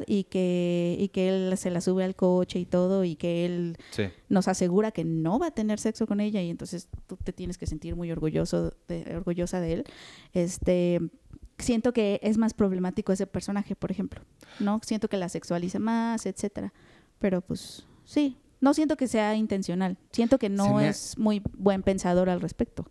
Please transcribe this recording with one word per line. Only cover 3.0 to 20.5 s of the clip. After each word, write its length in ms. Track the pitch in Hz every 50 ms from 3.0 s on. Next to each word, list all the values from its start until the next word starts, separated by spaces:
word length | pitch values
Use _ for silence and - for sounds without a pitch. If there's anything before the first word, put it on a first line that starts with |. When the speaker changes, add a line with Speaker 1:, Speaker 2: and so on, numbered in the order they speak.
| 185
Speaker 1:
y 120 | 175 156
que 300 | - - 170 170 170 175
él 320 | 175 175 175 175 170 165 - - -
Speaker 2:
Sí. 160 | - - 104 92 - - _ -
Speaker 1:
nos 200 | 196 185 185 -
asegura 420 | 190 - 185 175 175 202 214 220
que 140 | - - 165
no 340 | 165 165 160 160 165 196 277
va 80 | 359
a 40 | 320
tener 260 | 311 226 220 214 214 -
sexo 280 | - 220 220 - 226
con 140 | - 202 202
ella, 220 | 208 214 214 196
y 80 | 175 170
entonces 380 | 170 - - - - 170 - - - - -
tú 100 | - 185
te 160 | - - 190
tienes 240 | 180 - 185 180 180 -
que 80 | 170
sentir 300 | - 160 151 - 170 170
muy 140 | 175 175 165
orgulloso 640 | 165 165 156 156 151 160 165 - - 170 170 165 - - _ -
de, 280 | 170 165 160 - 165
orgullosa 440 | 170 180 180 170 175 175 175 - 180
de 120 | 175 165
él. 120 | 165 208 294 - - - - - - - - - -
Este, 640 | 180 175 180 185 - - 185 180 180 175 175 175 170 170 165 - - _ - - - - - _ -
siento 340 | - - 240 226 - 247
que 260 | 240 240 214 202 202 -
es 160 | - 208 220 220
más 160 | 226 214 -
problemático 580 | - 208 196 185 180 180 185 185 220 202 -
ese 140 | 190 - 196
personaje, 500 | - - 185 - - 202 202 208 - 196
por 140 | - - -
ejemplo, 300 | 196 - 185 - - - - - _ - - - - -
¿no? 220 | 208 202 208 220 -
Siento 240 | - 220 208 - 214
que 80 | -
la 120 | 190 180 170
sexualiza 500 | - 165 - - 175 175 175 185 - 196
más, 480 | 214 226 226 226 226 233 226 - -
etcétera. 460 | 190 190 - - 202 - - 196 202 - _ - - - - _ _ _ -
Pero, 220 | - 196 185 175
pues, 460 | - - - - - - - - - - - - _
sí. 320 | - - 294 294 269 247 - _ _ _ _
No 140 | 262 277 285
siento 220 | 311 311 285 311
que 120 | - 262 233
sea 260 | - 220 214 214 214
intencional. 600 | 220 220 214 208 196 185 - 175 185 190 185 185 - _ _
Siento 260 | - - 233 233 269 269
que 100 | -
no 160 | 196